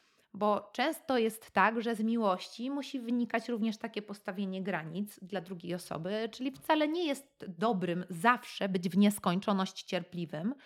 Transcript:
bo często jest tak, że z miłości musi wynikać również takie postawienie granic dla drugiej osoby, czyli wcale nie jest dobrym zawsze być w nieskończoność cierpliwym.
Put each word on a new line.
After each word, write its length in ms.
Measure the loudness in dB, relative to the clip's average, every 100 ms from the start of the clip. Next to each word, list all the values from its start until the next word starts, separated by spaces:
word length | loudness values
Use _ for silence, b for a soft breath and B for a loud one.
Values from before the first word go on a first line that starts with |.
| b b b
bo 380 | 0 2 2 -2
często 460 | -2 0 -2 0 2
jest 320 | 2 -2 -2
tak, 320 | 4 4 4
że 120 | -2
z 60 | 0
miłości 680 | 0 2 2 2 -4 -8 -6
musi 300 | -4 -6 -8
wynikać 480 | -2 0 2 -2 -2
również 280 | -2 -2 -2
takie 260 | -6 -8
postawienie 600 | -8 -10 -8 -4 -4 -4
granic 580 | -2 -4 -4 -6 -6 -10
dla 180 | -6 -6
drugiej 340 | -6 -10 -6
osoby, 540 | -8 -6 -6 -2 -2 -4
czyli 200 | -4 -6
wcale 360 | -6 2 4 4
nie 180 | 2 0
jest 380 | -2 -6 _ -12
dobrym 560 | 0 2 2 0 -2 -4
zawsze 580 | 2 4 4 -2 -4 -2
być 200 | 0 2
w 80 | 6
nieskończoność 880 | 6 6 2 2 2 0 0 -6
cierpliwym. 720 | -6 -6 -4 -8 -6 -4 -4 -6